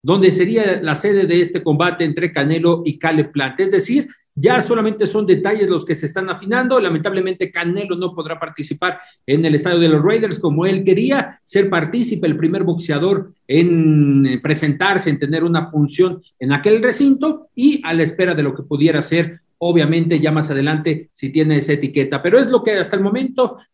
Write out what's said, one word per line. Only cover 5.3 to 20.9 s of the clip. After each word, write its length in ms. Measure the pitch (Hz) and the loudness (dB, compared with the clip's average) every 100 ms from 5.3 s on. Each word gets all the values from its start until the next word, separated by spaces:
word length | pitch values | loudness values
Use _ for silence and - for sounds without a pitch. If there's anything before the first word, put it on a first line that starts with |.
| 175 196 214 190 | 2 2 0 0
los 160 | 170 | 0
que 100 | - | -2
se 120 | 160 151 | -6 -6
están 240 | 190 190 | -6 -6
afinando. 500 | 175 196 247 254 254 | -6 -4 -2 0 0
Lamentablemente, 680 | 185 160 196 190 190 185 185 | 0 -2 -2 -2 -4 -4 -6
Canelo 460 | 170 170 190 202 175 | -4 -4 -4 -4 -6
no 180 | 180 | -6
podrá 260 | 170 156 160 | -8 -10 -8
participar 580 | 160 160 151 156 180 175 - _ - | -10 -10 -10 -6 -6 -6 -14 _ -2
en 180 | 143 | 0
el 100 | 165 | 2
estadio 240 | 147 180 175 | 0 2 2
de 100 | 165 | 4
los 140 | 151 | 4
Raiders 360 | 175 226 214 160 | 2 2 0 -2
como 260 | 165 147 | -2 0
él 200 | 190 190 | 0 0
quería, 540 | 190 185 247 277 - - | 0 0 0 -2 -4 -10
ser 240 | - 196 196 | -4 -2 0
partícipe, 580 | 175 160 240 233 175 170 | 0 -2 -4 -4 -2 -2
el 120 | 151 | 0
primer 240 | 160 190 | -2 -2
boxeador 720 | 175 170 - 147 180 196 - _ - | -2 -2 -2 -2 0 -2 -4 _ -2
en 920 | 147 175 165 156 151 143 139 135 123 | 2 4 4 4 4 4 4 2 0
presentarse, 680 | 147 151 151 139 190 185 175 | -2 -2 0 0 0 0 0
en 80 | 139 | -2
tener 260 | 143 160 | -2 -2
una 240 | 170 165 165 | 0 0 -2
función 540 | 151 143 - 185 180 _ - | -2 0 0 0 -2 _ -8
en 160 | 131 | -2
aquel 280 | 143 208 220 | 0 2 2
recinto, 680 | 240 - 277 269 311 302 - | 2 2 2 2 0 -4 -8
y 280 | - 277 285 | 0 2 2
a 80 | 165 | -2
la 120 | 165 | 0
espera 280 | 160 165 180 | 0 0 0
de 100 | 156 | 0
lo 100 | 143 | -2
que 80 | - | -4
pudiera 400 | 139 143 160 147 | -6 2 2 2
ser, 380 | - 165 165 - _ - | 0 0 -2 -6 _ -6
obviamente, 600 | 175 170 165 170 170 160 | 0 2 2 2 0 2
ya 100 | 156 | 2
más 180 | 156 151 | 0 0
adelante, 600 | 135 143 156 160 | -2 0 0 -2